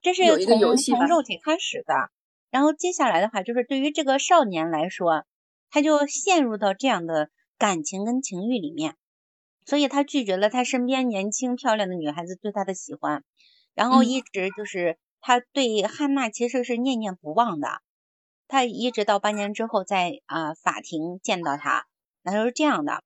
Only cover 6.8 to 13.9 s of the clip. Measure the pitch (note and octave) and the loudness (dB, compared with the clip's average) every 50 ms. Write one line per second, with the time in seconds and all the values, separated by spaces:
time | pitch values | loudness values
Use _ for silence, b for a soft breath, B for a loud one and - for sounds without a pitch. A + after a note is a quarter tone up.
6.8 | - C4+ A3+ F3+ E3+ E3 E3 D#3 D3+ - _ _ _ _ _ _ G#3+ G#3 F#3 E3 | 0 0 0 0 -2 -2 0 -2 -2 -2 _ _ _ _ _ _ 0 0 0 -2
7.8 | D3+ - F#3+ F#3+ G3+ A3+ B3 C4 C4+ - G3 F3 G3 A#3 B3+ A3+ E3+ D3 E3 D3+ | -4 -6 -6 -4 -4 -2 -2 -4 -4 -6 -8 -6 -4 -2 -2 -2 -4 -6 -6 -6
8.8 | D#3 D#3 - _ _ _ _ _ _ _ _ _ _ _ _ _ _ - C#4 D4 | -6 -6 -8 _ _ _ _ _ _ _ _ _ _ _ _ _ _ -2 0 2
9.8 | C#4+ B3+ C4+ C#4+ C#4+ C#4+ - C#4+ A#3+ G3 F#3 F#3 G#3 G#3+ A3 B3 B3 B3 - B3 | 2 2 2 -2 -2 0 -2 -4 -2 0 0 0 0 0 0 0 -2 0 -2 -2
10.8 | B3 B3 C4+ C4 B3+ B3 G#3+ F#3+ F#3+ G#3+ G#3 - C4 B3 B3 B3 - B3+ A3 A3 | 0 0 0 0 0 -2 -2 -2 -4 -4 -4 -4 -4 -4 -4 -2 0 0 0 0
11.8 | G3+ F#3 F3+ E3+ D#3 D3 D3 F3 E3+ F3 F#3 - - G#3 G3+ G#3 F#3+ G3 F#3 - | 0 -4 -4 -4 -4 -4 -6 -6 -10 -10 -12 -10 -10 -8 -6 -6 -6 -6 -8 -10
12.8 | - - D3 - - D3 D3+ C#3+ _ _ _ _ _ _ _ _ _ _ _ - | -12 -16 -12 -8 -6 -6 -6 -6 _ _ _ _ _ _ _ _ _ _ _ -2
13.8 | G#3+ B3 | 0 4